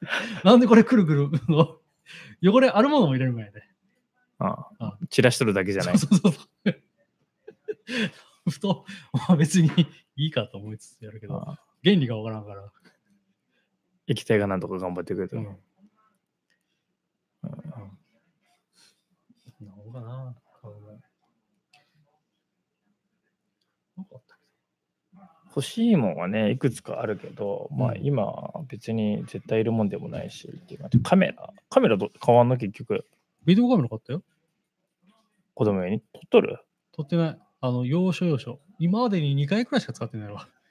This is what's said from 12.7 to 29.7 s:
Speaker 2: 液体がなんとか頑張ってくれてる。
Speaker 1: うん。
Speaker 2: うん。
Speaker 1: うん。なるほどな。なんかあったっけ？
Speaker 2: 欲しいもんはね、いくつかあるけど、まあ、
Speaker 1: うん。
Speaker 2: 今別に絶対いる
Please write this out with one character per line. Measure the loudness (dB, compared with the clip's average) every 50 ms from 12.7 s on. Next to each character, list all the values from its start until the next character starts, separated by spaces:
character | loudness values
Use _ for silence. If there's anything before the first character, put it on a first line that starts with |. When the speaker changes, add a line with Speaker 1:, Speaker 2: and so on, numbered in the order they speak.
| _ _ _ _ _ _ _ _ _ _ _ _ _ _ _ _ _ _ _ _ _ _ _ _ _ _ _
Speaker 2:
液 | -6 -6 -6 -2
体 | 0 0 0
が | 2 0
な | -2 -4
ん |
と | -6 -6
か | -8 -8
頑 | -8 -8 -8
張 | -8
っ | -8
て | -8 -6
く | -6
れ | -6 -8
て | -8 -10
る。 | -10
Speaker 1:
う |
ん。 | -10
Speaker 2:
う |
ん。 | -14
Speaker 1:
う | -20 _ _ _ _ _ _ _ _ _ _ _ _ _ _ _ _ _ _ _ _ _ _ _ _ _ _ _ _ _ _ _ _ _ _ _ _ -16 -16 -16 -16 -18 -18 -18 -18 -20 -20 -20 _ _ _ _ _ _ _ _ _ _ _ _ _ _ _ _ _ _ _ _ _ _ _ _ _ _ _ _ _ _ -20 -20 _ -20
ん。 | -20
な | -20
る | -20
ほ | -20 -20
ど | -18 -16
な。 | -16 -14 -14 -14 -14 -16 -16 _ _ _ _ _ -20 -20 -20 -20 -20 -20 -20 -20 _ _ _ _ _ _ _ _ _ _ _ _ _ _ _ _ _ _ _ _ _ _ _ _ _ _ _ _ _ _ _ _ _ _ _ _ _ _ _ _ _ _ _ _ _ _ _ _ _ _ _ _ _ _ _ _ _ _ _
な | -18
ん | -18
か | _ -18
あ | -20
っ | _ _
た | _
っ | _
け？ | _ _ _ _ _ _ _ _ _ _ _ _ _ _ _ -20 -20 -20 _ _ _ _ -8
Speaker 2:
欲 | -8
し | -8 -6 -4 -2 2 4
い | 4
も | 4 2 0
ん | -2
は | -4 -6 -4
ね、 | -2 0 0 0
い | 0 0
く | -2 -2
つ | -4 -4
か | -12 -12 -10 -8
あ | -6
る | -6 -6 -8
け | -10 -16
ど、 | -12 -10 -8 -8 -8 -8 -10 -10
ま | -6 -4 -4 -4
あ、 |
Speaker 1:
う | -4
ん。 | -4 -4
Speaker 2:
今 | -4 -2 -2 -2 -4 -6 -10 -12 -14 -14 -14 -14 -14
別 | -16 -16 -10 -6
に | -4 -2 -2 -2 -2 -4 -8
絶 | -10 -12 -14 -6 -2
対 | -2 0
い | 0
る | 0